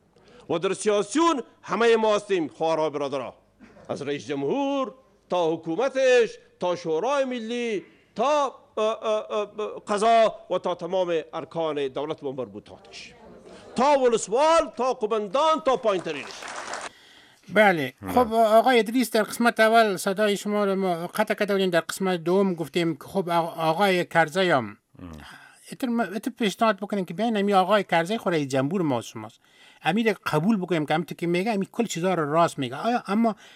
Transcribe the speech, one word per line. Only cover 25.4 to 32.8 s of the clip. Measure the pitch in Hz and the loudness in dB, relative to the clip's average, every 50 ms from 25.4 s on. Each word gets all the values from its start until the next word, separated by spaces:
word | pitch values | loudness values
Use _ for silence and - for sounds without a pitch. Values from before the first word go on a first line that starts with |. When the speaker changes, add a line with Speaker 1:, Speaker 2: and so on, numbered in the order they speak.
| - - - _ _ - | -20 -20 -20 _ _ -20
Speaker 2:
اتر | - - - 247 | -12 -8 -6 -4
م-، | 233 233 | -2 -2
اتر | 233 - 180 220 - 269 | -2 -2 -4 -6 -6 -8
پیشنهاد | 220 - 240 202 175 - 233 220 214 196 | -4 -2 -2 -2 0 2 2 0 2 0
بکنیم | 214 196 - 202 185 | -4 -6 -4 -4 -4
که | - 175 | -6 -4
بین | 165 214 240 226 208 | -4 -2 -2 0 0
امی | 196 202 202 | 0 4 4
آقای | 190 185 175 208 214 190 | 4 4 4 2 0 2
کرزی | - - 165 170 170 214 226 | 2 0 0 0 0 -2 -4
خود | - 196 175 | -2 0 0
رئیس | 160 147 135 | 0 0 0
جمهور | 131 135 131 139 175 208 | 0 0 0 0 0 0
ما | 175 151 131 117 | 0 0 -2 -2
و | |
شماست، | 110 - - 117 107 107 - _ _ _ _ _ - - _ _ - | -4 -6 -12 -14 -14 -16 -18 _ _ _ _ _ -20 -20 _ _ -2
امی | 156 170 220 240 | 0 0 2 2
را | 220 196 - - | 0 0 -2 -4
قبول | - - 156 151 202 233 202 | -2 -2 0 2 2 2 0
بکنیم | 180 170 180 160 151 | 0 -2 -2 -2 0
که | 135 151 | 0 -2
همینطور | 160 180 - 165 | -2 -2 -4 -8
که | - - 170 | -6 -4 -2
میگه، | 175 175 185 233 | -2 0 0 -2
امی | 226 196 190 - | -2 -2 -4 -4
کل | - - 240 | -4 -4 -4
چیزا | - - 170 160 190 185 | -4 -4 -2 -2 0 0
رو | 165 156 143 147 | 0 0 0 2
راست | 165 170 156 - - | 2 2 2 2 -2
میگه. | 139 120 120 | -6 -6 -6
آیا | 139 | -4